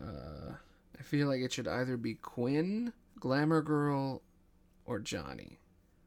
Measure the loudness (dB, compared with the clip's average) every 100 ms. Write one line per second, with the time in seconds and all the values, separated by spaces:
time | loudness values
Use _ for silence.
0 | -10 -10 -10 -10 -10 -12 -16 -20 _ -18
1 | -2 2 2 2 0 -2 -2 0 0 0
2 | -2 -4 -6 -2 2 4 2 0 -2 -6
3 | -16 -8 0 4 6 4 4 2 4 2
4 | 0 -4 -10 _ _ -20 _ -16 -6 -4
5 | -4 -6 -6 -10 -12 -18 _ _ _ _